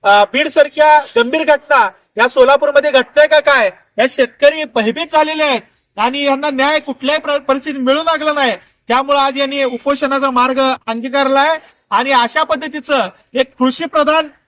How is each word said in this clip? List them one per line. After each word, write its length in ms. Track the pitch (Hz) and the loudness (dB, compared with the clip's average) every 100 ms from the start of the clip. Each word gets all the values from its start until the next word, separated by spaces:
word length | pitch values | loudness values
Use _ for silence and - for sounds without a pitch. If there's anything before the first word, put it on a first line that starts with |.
अ, 220 | 202 202 208 | 4 4 4
बीड 140 | 262 302 | 0 0
सारख्या 580 | 311 294 302 302 302 294 233 | 2 0 2 4 4 2 -2
गंभीर 280 | 233 311 | 0 -2
घटना 460 | 311 294 - 277 208 _ _ - | 0 0 2 2 2 _ _ -2
या 100 | - | 0
सोलापूरमध्ये 640 | 269 254 277 294 285 294 | 2 4 4 2 2 2
घडतंय 360 | 262 247 294 302 | 0 0 2 4
का 120 | 302 | 4
काय, 320 | 294 269 202 - _ - | 4 2 0 -4 _ -4
या 80 | 254 | -4
शेतकरी 540 | - 247 _ 285 311 | 0 -4 _ 2 2
भयभीत 440 | 302 240 214 302 320 | -6 -4 -4 -4 -2
झालेले 320 | 311 302 311 | 0 0 -2
आहेत 180 | 302 240 _ _ _ - | -2 -2 _ _ _ -4
आणि 260 | 226 277 | -4 -2
यांना 260 | 285 269 302 | -2 -2 -4
न्याय 300 | 262 277 302 | -2 -2 -2
कुठल्याही 420 | 302 254 262 302 | -6 -6 -4 -4
प्र-, 160 | 302 294 | -4 -4
परिस्थितीत 420 | 285 269 302 277 | -2 -4 -4 -4
मिळू 240 | 254 285 | -2 0
लागला 300 | 330 311 302 | 0 -2 -2
नाही. 180 | 294 262 185 _ _ - | -2 -2 -4 _ _ -4
त्यामुळे 320 | 240 277 285 | -2 0 0
आज 200 | 277 269 | 0 -2
यांनी 240 | 277 277 | -4 -4
उपोषणाचा 680 | 262 240 277 277 277 277 269 | -4 -4 -4 -4 -2 -2 -2
मार्ग 320 | 247 254 262 262 247 - | 0 0 0 -2 -4 -8
अंगीकारला 540 | 226 254 277 269 277 | -8 -4 -2 0 0
आहे. 180 | 294 311 _ _ _ | 0 -2 _ _ _
आणि 220 | 202 262 | -2 0
अशा 320 | 262 233 311 | 0 0 -2
पद्धतीचं 640 | 311 302 294 302 262 277 190 _ _ | -2 -4 -6 -12 -4 -2 -2 _ _
एक 220 | 240 262 _ | -4 -4 _
कृषी 280 | 254 254 320 | -2 -2 -4
प्रधान 420 | 311 294 320 302 _ | -2 0 0 -2 _